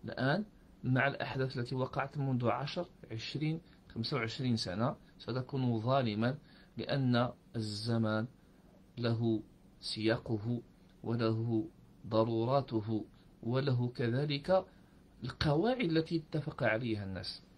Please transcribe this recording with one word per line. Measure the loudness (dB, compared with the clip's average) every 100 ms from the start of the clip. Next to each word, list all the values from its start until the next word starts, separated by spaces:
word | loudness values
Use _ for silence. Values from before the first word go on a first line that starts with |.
الآن | -8 -2 0 0 -4 -12 -20 -8
مع | 0 2 2
الأحداث | 0 -4 -2 -4 -4
التي | -4
وقعت | -4 -2 -2 -4 -2
منذ | 0 4 4
عشر، | 2 -2 -4 -6 -10 -10
عشرين، | -8 -6 -2 0 -2 -6 -20 -12
خمسة | -6 -2 -2
وعشرين | -2 -2 0 2
سنة | 0 0 0 -2 -14 -14
ستكون | -6 -4 -4 0 0 2
ظالما، | 2 2 2 2 0 -2 -12 -20 -16 -10
لأن | -4 0 4 4 2 -2 -10 -6
الزمان | -4 -4 -2 0 2 0 -2 -8 -20 -20 -20 -20 -18 -4
له | -2 2 2 0 -2 -20 -20 -14
سياقه | -10 0 2 2 0 -4 -2 -4 -6 -20 -20 -10
وله | -4 0 2 2 2 0 0 -10 -20 -20 0
ضروراته | 2 4 2 2 2 2 -2 0 -4 -4 -16 -20 -10
وله | -2 0 2 2 0
كذلك | 0 0 0 0 -2 2 2 2 -18 -20 -20 -20 -12
القواعد | -12 -2 2 4 2 2
التي | 2 2 2 -4
اتفق | -2 -4 -4 -2
عليها | 0 2 0 -2
الناس. | -4 -6 -8 -12 -18